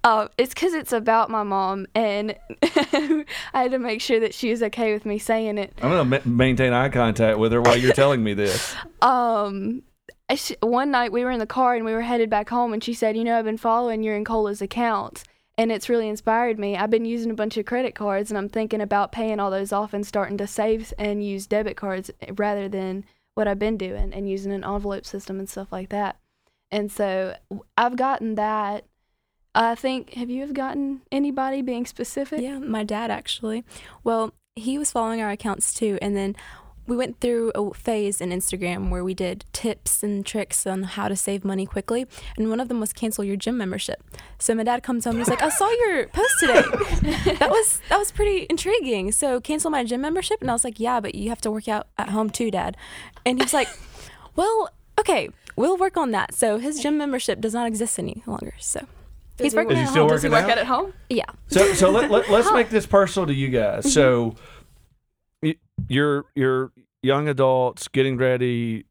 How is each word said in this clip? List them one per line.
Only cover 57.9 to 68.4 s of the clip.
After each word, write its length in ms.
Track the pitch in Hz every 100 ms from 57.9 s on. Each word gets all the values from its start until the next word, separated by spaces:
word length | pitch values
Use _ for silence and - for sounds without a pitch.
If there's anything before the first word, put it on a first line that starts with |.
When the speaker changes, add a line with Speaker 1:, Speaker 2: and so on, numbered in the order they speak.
| -
Speaker 3:
any 240 | - - 233
longer. 260 | 214 - -
So 220 | - - 269 - - - - -
Speaker 1:
Does 80 |
Speaker 3:
he's 80 | 277
Speaker 1:
he 40 | 220
Speaker 3:
working 140 | -
Speaker 2:
Is 60 | 127
he 40 |
Speaker 3:
at 40 | 127
Speaker 2:
still 140 | 147
Speaker 3:
home. 80 | 151
Speaker 1:
Does 100 | -
he 80 | 143
Speaker 2:
working 140 | -
Speaker 1:
work 80 | 202
Speaker 2:
out? 60 | 226
Speaker 1:
out 20 |
at 60 | 247
home? 260 | 254 381 - -
Speaker 3:
Yeah. 160 | 240 - - -
Speaker 2:
So, 260 | 185 202
so 160 | 180 190
let, 220 | 208 285
let, 180 | 202 196
let's 180 | 208 254
Speaker 1:
<laughs> 20 |
Huh. 60 |
Speaker 2:
make 140 | 247 233
this 160 | 220
personal 400 | - 202 196 196
to 80 | 165
you 160 | 135 135
guys. 300 | 123 104 113
Speaker 1:
Mm-hmm. 40 | 285
Speaker 2:
So 460 | 156 135 120 117 113 - - - - _ _ _ _ _ _
y-, 140 | 151 - _ - -
you're, 360 | 127 147 143 -
you're 360 | 143 131 131 131 _ _ _
young 240 | 127 139 151
adults 600 | 135 131 131 127 - -
getting 300 | 131 135 123
ready 680 | 127 123